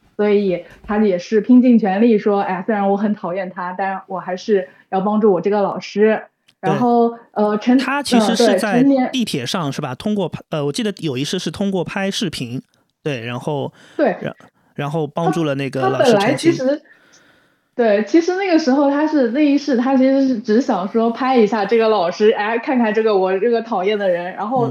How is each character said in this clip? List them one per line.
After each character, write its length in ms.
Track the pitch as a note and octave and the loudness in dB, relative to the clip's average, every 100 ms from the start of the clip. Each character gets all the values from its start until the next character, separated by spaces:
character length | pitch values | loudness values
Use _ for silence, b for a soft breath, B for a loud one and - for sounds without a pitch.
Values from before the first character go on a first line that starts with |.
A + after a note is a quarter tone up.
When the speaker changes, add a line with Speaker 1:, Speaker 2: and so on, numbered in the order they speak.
| _ - | _ -4
Speaker 1:
所 140 | G#3 | 0
以 340 | G#3 G3 E3+ - B | 2 0 -4 -8 B
他 140 | - G#3+ | -6 0
也 200 | G#3+ F3+ | 0 0
是 240 | - A3 | 0 0
拼 200 | G3+ B3+ | 4 6
尽 160 | B3 A#3 | 6 4
全 240 | G#3 F#3+ | 4 2
力 160 | A#3+ G#3+ | 2 2
说 220 | G#3+ G3+ | 2 0
：“哎 100 | G3 | -2
呀， 100 | F3+ F#3 | -4 -4
虽 80 | |
然 160 | G#3+ G3 | -2 0
我 60 | G3+ | 0
很 160 | G#3+ | -2
讨 200 | G#3 F3+ | -4 -6
厌 160 | F#3 F#3 | -6 -8
他， 260 | F#3+ F3+ F#3+ | -8 -8 -6
但 240 | G3 F#3+ - | -6 -6 -8
我 120 | F#3+ | -10
还 160 | E3+ F#3 | -8 -6
是 340 | - G3+ F#3 B B | 0 0 0 B B
要 120 | F#3+ | -4
帮 180 | G3 G#3+ | -2 2
助 120 | G#3+ | 2
我 100 | F3+ | 2
这 80 | G3+ | 0
个 120 | G#3 | 0
老 160 | G3 F#3 | -2 -4
师。” 440 | - G3 G#3+ G#3+ - _ _ _ | -6 0 2 2 -4 _ _ _
然 140 | F#3 D3 | -4 0
后， 340 | A#3+ A#3+ A#3 | 2 2 2
Speaker 2:
对。 100 | A#3 B | -2 B
Speaker 1:
呃， 240 | - G#3 G#3+ | -2 0 0
成-， 200 | A#3+ B3+ | 2 2
Speaker 2:
他 240 | B3+ C#4 | 2 -4
其 180 | C#4+ A#3+ | 0 2
实 160 | G#3 A3+ | 2 2
是 220 | A#3 F#3+ | 2 2
在 140 | A3 | 0
Speaker 1:
呃， 20 | A#3+ | 2
对， 60 | |
成 80 | C#4 | 2
年 200 | C4+ B3+ | 2 0
Speaker 2:
地 140 | C4 G#3+ | -2 -4
铁 200 | D3+ A#2+ | -4 -4
上， 260 | G3 D3 | -4 -4
是 100 | C3 | -6
吧？ 120 | D3 | -8
通 220 | B2+ G#3+ G#3+ | -8 -6 -4
过 120 | E3 | -4
拍-， 120 | - - | -6 -10
呃， 140 | D#3 C#3+ | -6 -4
我 60 | |
记 100 | C#3+ | -4
得 120 | G#3+ F#3 | -4 -4
有 180 | E3 B2+ | -6 -4
一 60 | |
世 140 | D3 F#3 | -4 -4
是 140 | - | -6
通 180 | D#3 G3+ | -4 -4
过 140 | F#3+ | -2
拍 260 | D3 - G3 | -4 -4 -4
视 200 | G3 F3+ | -4 -6
频， 320 | - B2 B2+ - _ _ _ | -6 -8 -10 -12 _ _ _
对， 220 | D#3 C3 A#2 | -8 -6 -6
然 120 | B2 | -8
后， 340 | C#3 D3 B2+ - b b | -6 -4 -6 -10 b b
Speaker 1:
对。 180 | C#4 - | 0 0
Speaker 2:
然-， 120 | - - - _ _ - | -8 -12 -18 _ _ -10
然 140 | C#3+ | -6
后 160 | D#3+ D3 | -4 -6
帮 240 | - E3+ | -4 -2
助 120 | D#3+ | 0
了 100 | D#3 C#3 | -2 -2
那 140 | C3+ | -4
个 120 | C3 F#4+ | -2 -2
老 120 | - | 2
师 100 | C#4 | 4
成 60 | G#3 | 4
亲。 0 | |
Speaker 1:
他， 0 | |
他 40 | |
本 80 | G#3 | 2
来 40 | - | 0
其 160 | D#4+ | 0
实， 300 | B3+ C4 D4+ - b b b b b b b b - | 0 0 -2 -6 b b b b b b b b -2
对， 280 | A#3 G3+ | 2 2
其 160 | G#3+ E4 | 2 2
实 160 | E4+ F#4 | 2 0
那 100 | G4 | 2
个 140 | D#4+ | 2
时 120 | - | 2
候 180 | C4+ C#4 | 2 2
他 180 | C#4+ D4+ | 2 0
是， 220 | D#4 A#3+ | 2 0
那 100 | B3 D4+ | 2 2
一 120 | C#4 | 2
世 200 | C#4+ B3+ | 0 0
他 180 | B3+ C4+ | 2 2
其 80 | |
实 240 | C4 C4+ C4+ | 4 4 2
是 120 | A#3+ | 0
只 200 | - G#3+ | 0 0
想 260 | - G3+ F#3+ | 2 -2 -2
说 200 | A3+ A3+ | 0 0
拍 280 | A#3 B3+ C4 | 0 0 2
一 100 | G#3 | 2
下 160 | A3 | 2
这 140 | G3 A#3 | 0 2
个 100 | A3 | 2
老 240 | G#3+ E3+ | 2 0
师， 180 | F3+ G#3+ | 2 2
哎， 260 | A3 G#3 A#3 | 2 0 -4
看 200 | A#3+ C4 | -2 0
看 160 | A3+ | 0
这 80 | G#3 | 0
个 160 | A3 G3 | 2 2
我 220 | F#3 F#3+ | 2 0
这 100 | A#3 | 0
个 120 | A#3 | 0
讨 240 | A3+ G#3+ F#3 | -2 -4 -2
厌 120 | G#3+ | -2
的 120 | G3+ | 0
人， 240 | F3 F3 | -2 -4
然 120 | - G#3 | -8 -4
后 180 | B3+ A#3 | -2 -2